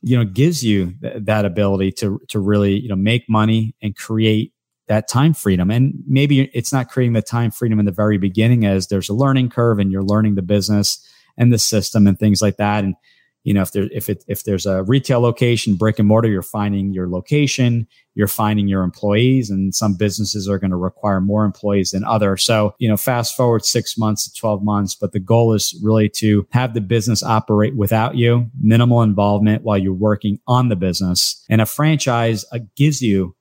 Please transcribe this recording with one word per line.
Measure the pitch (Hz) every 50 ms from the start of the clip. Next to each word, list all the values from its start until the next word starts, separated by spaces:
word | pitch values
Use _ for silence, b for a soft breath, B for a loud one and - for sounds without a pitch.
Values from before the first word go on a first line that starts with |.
| -
you | 117 127
know, | 123 117
gives | 101 95 104 135 165 175 143 123
you | 113 104 98 92 87 92 -
th-, | - - - -
that | 104 98 107 107 104
ability | 101 85 107 104 101 98 95 98 98 92
to, | - - 101 98 - - _
to | - 104
really, | 95 98 104 104 101 101 98 104
you | 127 120
know, | 101
make | 95 95 107 117 123 - -
money | 110 107 107 110 110 110 110 110 - _
and | - 107 101
create | - - - 113 110 110 110 110 107 120 - _ _ _ _ _ _ _
that | - 107 107 107 -
time | - 123 139 165 156
freedom. | - - 104 95 90 90 92
And | 110 120 131 139 - - -
maybe | - 135 135 143 143 147 131 135 - _
it's | 120 113 - -
not | 135 123 -
creating | - - 127 120 117
the | 110 104
time | - - 120 117 120
freedom | - - 123 117 110 107
in | 104
the | 101 87
very | - 107 107 107 98
beginning | 92 98 92 107 110 117 123 120 110
as | 101 98 95 92 -
there's | 101 98 90 -
a | 98
learning | 113 139 139 135 135 127 120
curve | - - 120 117 113 101
and | 101 98
you're | 95 95 98
learning | 98 104 107 110 107 101
the | 98 92
business | 87 101 104 92 104 107 104 101 - - b b b b b b b b
and | - 120 123 120
the | 113
system | - - - 107 92 - - 110 104
and | 101 95 -
things | 107 107 101 90 110
like | 104 95 -
that. | 104 104 104 107 101
And, | 98 92 _ b b b b b b b _ _
you | - 101
know, | 101 95
if | - -
there, | 104 98 - -
if | 101 - -
it, | 104 - _
if | - 101 - -
there's | - 101 90 -
a | 101 95 92 95
retail | 95 127 139 131 - 135 120
location, | 120 123 117 - 127 120 120 110 - 117 101
brick | 87 110 110 110 -
and | 107 104
mortar, | 107 110 117 113
you're | 104 95
finding | 90 - - 107 101 104 101 98 98 98 95
your | 92 90 90
location, | 90 90 87 - 147 147 147 135 - - 127 120 120 117 110 b b b b b _
you're | - 104
finding | 98 - - 110 107 107 104 101 101
your | 98 95 92
employees, | 92 - - - 104 101 107 120 127 131 131 123 104
and | 98 95 95 98 92
some | - 113 104 98
businesses | 87 107 104 92 - 107 95 - 107 95 98
are | 101 95
gonna | 101 95 92 87
require | 90 92 - _ - 104 98 95
more | 92 98 101 107 107
employees | 101 92 - - 104 101 101 95 -
than | - 95 104
others. | 107 117 110 104 98 95 92 -
So, | - 117 110 107 104 - _
you | 127 113
know, | 107
fast | 101 - - 127 120 117 - -
forward | - 127 120 117 113 -
six | - - 120 110 - - -
months | 113 107 107 - -
to | - _ -
twelve | - 113 107 95 101
months, | 107 104 101 98 95 -
but | _ - 98 _
the | -
goal | 92 - 117 117 120 113 110
is | 104 - - - - 104
really | 107 110 110 107 101 _ -
to | - 107 104 104 98 _ -
have | 123 127 127 113
the | 117
business | 104 92 120 117 101 123 113 101 -
operate | - 113 110 - - 110 104 104 107 -
without | 120 104 95 113 110 110 - -
you, | 131 117 120 120 120 120 117 - - -
minimal | 107 113 117 120 123 120 120 117
involvement | 107 101 98 101 101 104 101 104 107 107 107 -
while | 110 104
you're | 98 95 95 95
working | 92 104 107 104 101 - 104 101 - _
on | - 123 123 123 123
the | 107
business. | 90 90 92 87 - 95 90 90 - - - - - _ _
And | 110 110
a | 110
franchise, | - - - 147 156 160 143 - 135 120 117 117 117 113 104 - _
uh, | - 120 117 104 _
gives | - 143 151 147 131 131
you | 117 98 98 95 87 - _